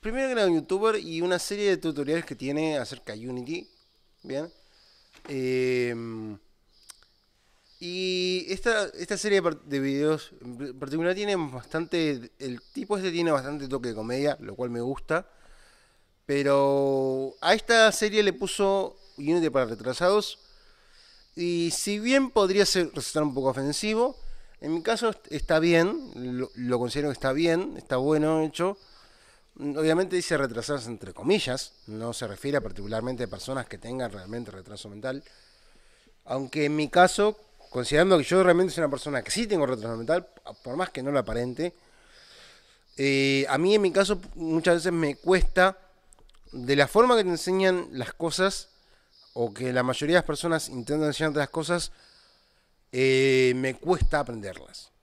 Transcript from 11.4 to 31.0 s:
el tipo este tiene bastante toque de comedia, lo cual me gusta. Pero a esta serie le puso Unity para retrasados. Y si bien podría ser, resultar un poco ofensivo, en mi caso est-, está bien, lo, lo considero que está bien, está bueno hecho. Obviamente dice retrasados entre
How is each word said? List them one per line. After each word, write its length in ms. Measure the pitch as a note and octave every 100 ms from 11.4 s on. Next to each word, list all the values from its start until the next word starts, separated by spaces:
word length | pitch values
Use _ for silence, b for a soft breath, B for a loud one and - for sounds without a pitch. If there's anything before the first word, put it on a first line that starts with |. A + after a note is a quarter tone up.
| D3+ B2+ - D#3+ E3 F3 D#3 C3+ A#2 _
el 240 | C3+ A#2+ -
tipo 240 | - G3 G#3
este 160 | F#3
tiene 200 | E3+ E3+
bastante 360 | D3 C3 D3 C#3
toque 220 | C3+ A#2+
de 40 | A2
comedia, 420 | A2 C3 C#3+ C#3+
lo 160 | G2+ G2+
cual 140 | B2
me 100 | A#2+
gusta. 480 | A#2+ C3+ - D#3+ - b b b b b b b b _
Pero 1080 | - C#3+ C#3+ C#3 C#3 C#3 C#3 C3+ C3+ C3 C3+ -
a 100 | E3
esta 400 | A3 - A3+ A3
serie 300 | - G#3+ G#3
le 100 | G#3
puso 640 | F#3 G3 - G3 G3 F#3+ - - -
Unity 320 | C#3+ F3 E3
para 160 | C3+ A#2+
retrasados. 720 | A2 A2 B2+ F3+ G#3 G#3 - b b b b b b b b b -
Y 340 | F3 E3+ E3+
si 300 | - - G#3
bien 320 | A3+ C4+ C4
podría 340 | A#3 G3 F#3+ F#3+
ser, 240 | F#3 E3
resultar 300 | D3 - D#3
un 100 | D3+
poco 160 | C3 C3+
ofensivo, 680 | C3 C#3 - G#3+ A3 B3 C4 b b b b
en 140 | D3
mi 80 | E3
caso 280 | D#3+ A3+ A#3
est-, 220 | G3 -
está 280 | D3 - D#3+
bien, 500 | E3+ E3+ F3 D#4+ C4+ -
lo, 340 | B2+ B2 B2+ -
lo 220 | B2 B2
considero 280 | A#2+ C#3+ D3
que 40 |
está 180 | C3+ C3+
bien, 440 | C3+ E3+ E3 G3 -
está 200 | - B2+
bueno 440 | C#3 D#3 D3+ D#3+
hecho. 340 | D#3 - F3+ G3+ b b b b b b b -
Obviamente 600 | C#3+ C#3+ D#3 D#3+ F#3+ F3+
dice 200 | E3 D#3
retrasados 520 | C3+ A2+ A2+ C#3+ A#2
entre 260 | A2